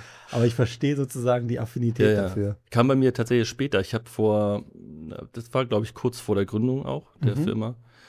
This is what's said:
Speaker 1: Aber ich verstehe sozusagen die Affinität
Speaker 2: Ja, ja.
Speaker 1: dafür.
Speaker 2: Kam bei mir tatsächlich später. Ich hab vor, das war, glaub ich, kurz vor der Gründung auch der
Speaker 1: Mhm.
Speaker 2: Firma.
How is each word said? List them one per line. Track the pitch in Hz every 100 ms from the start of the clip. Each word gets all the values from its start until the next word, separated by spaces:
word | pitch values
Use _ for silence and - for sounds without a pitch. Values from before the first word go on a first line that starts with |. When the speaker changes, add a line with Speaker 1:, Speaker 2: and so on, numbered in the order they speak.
| - - -
Speaker 1:
Aber | 120 120
ich |
verstehe | 120 123 - 143 143
sozusagen | 135 135 123 123 120
die | 120
Affinität | 113 - 120 117 107
Speaker 2:
Ja, |
ja. | 104
Speaker 1:
dafür. | 98 95 101 101 _
Speaker 2:
Kam | 120 123
bei | 135
mir | 131
tatsächlich | - 113 123 110
später. | - 135 98
Ich | 95 113
hab | -
vor, | - 110 107 104 104 - - - 76 80 - -
das | - 117 131
war, | 127
glaub | 107
ich, | 110 -
kurz | 127 120
vor | - 101
der | 98
Gründung | 107 120 131 139
auch | 135 - _
der | 123 113
Speaker 1:
Mhm. |
Speaker 2:
Firma. | 170 110 110 123 - _